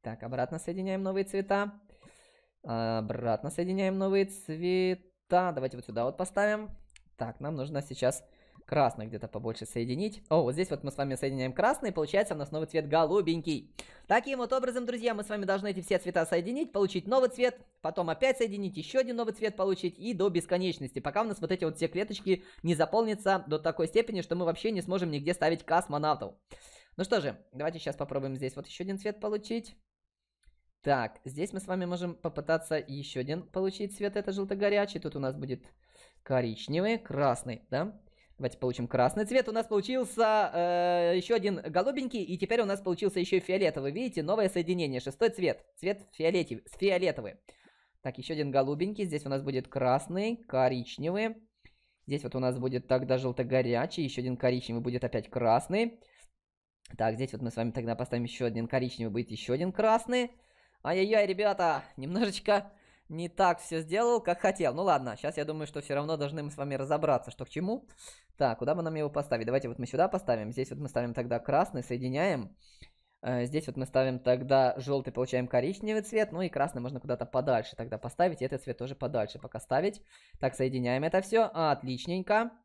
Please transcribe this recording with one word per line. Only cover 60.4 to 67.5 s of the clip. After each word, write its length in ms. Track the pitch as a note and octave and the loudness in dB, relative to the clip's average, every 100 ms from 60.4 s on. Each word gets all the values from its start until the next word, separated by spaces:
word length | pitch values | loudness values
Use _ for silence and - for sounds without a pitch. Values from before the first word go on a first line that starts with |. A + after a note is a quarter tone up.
| _ _ _ _ | _ _ _ _
Ай-яй-яй, 440 | C#3+ F3+ G3 A3 G3+ | -2 2 4 4 4
ребята, 560 | F#3+ G#3 G3 F3 C#3 - - | 4 2 4 2 2 -4 -10
немножечко 760 | C3+ F#3 A3 G3 - G3+ G3+ - _ _ _ | -6 0 0 0 2 2 2 -18 _ _ _
не 200 | D#3 E3+ | -8 -8
так 320 | E3+ F#3 E3+ | 2 4 4
все 200 | - E3 | -2 -6
сделал, 400 | D#3 F#3 A#3+ A#3 | -2 2 4 2
как 200 | A3+ F3 | 2 2
хотел. 340 | F#3+ F#3+ D#3 | 2 2 0
Ну 80 | C3+ | 2
ладно, 340 | F#3+ D3 B2+ G#2 | 2 2 2 -4
щас 200 | D3 - | -6 -4
я 80 | |
думаю, 220 | D3+ D#3 D3 | -4 -4 -6
что 140 | D3 | -8
все 140 | - | -2
равно 220 | C#3+ D3 D#3+ | -2 0 -2
должны 260 | C#3+ D#3 | -2 -4
мы 80 | D3 | -8
с 60 | D3 | -6
вами 180 | C#3+ | -4
разобраться, 560 | C3+ C3+ D3+ D#3+ B2+ - | -4 0 2 4 2 0
что 140 | - | -12
к 40 | |
чему. 380 | B2+ | -8